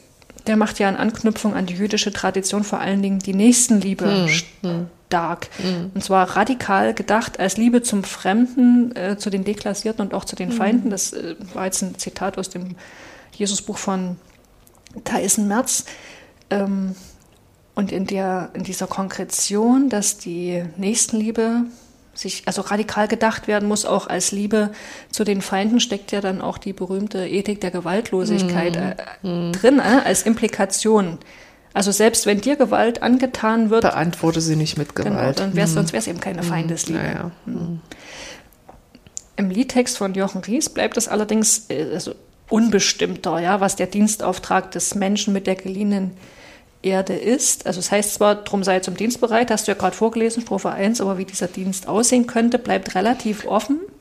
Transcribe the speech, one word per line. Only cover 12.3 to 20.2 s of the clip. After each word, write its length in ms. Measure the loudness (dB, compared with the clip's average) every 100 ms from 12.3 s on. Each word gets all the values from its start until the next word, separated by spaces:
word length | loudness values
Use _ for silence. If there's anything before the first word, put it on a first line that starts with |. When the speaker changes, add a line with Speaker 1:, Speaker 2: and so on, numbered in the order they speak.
| -4
Speaker 1:
aus 120 | -8
dem 260 | -8 -10 -12 -18 -20 -20 -20 -20
Jesusbuch 460 | -6 -4 -4 -6 -6
von 360 | -4 -2 -4 -8 -14 _ _ _ -20 _ -20 -14
Thyssen 460 | -6 -2 0 0 2
Merz. 380 | 0 0 -4 -6 -16 -20 -20 -20 _ _
Ähm, 440 | -2 0 -2 -2 -6 -14 -20 _ _ _ _ _
und 160 | -4 -4
in 160 | -2 -2
der, 440 | -2 -2 -2 -4
in 100 | -8
dieser 240 | -8 -6 -6
Konkretion, 1040 | -4 -6 -6 -6 -4 -2 2 4 4 4
dass 300 | 2 -2
die 440 | -4